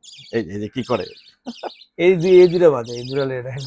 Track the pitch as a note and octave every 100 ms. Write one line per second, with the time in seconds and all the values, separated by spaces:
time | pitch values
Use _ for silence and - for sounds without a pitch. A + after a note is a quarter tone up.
0 | - - C3 A#2 F2 G2+ G#2 C3 A#2 A2+
1 | F2+ - _ _ B3+ - - - _ -
2 | F3 F#3 F#3 F3+ F3+ F3 E3+ C3 A#2 A#2+
3 | B2+ C3+ C3+ B2+ B2 B2+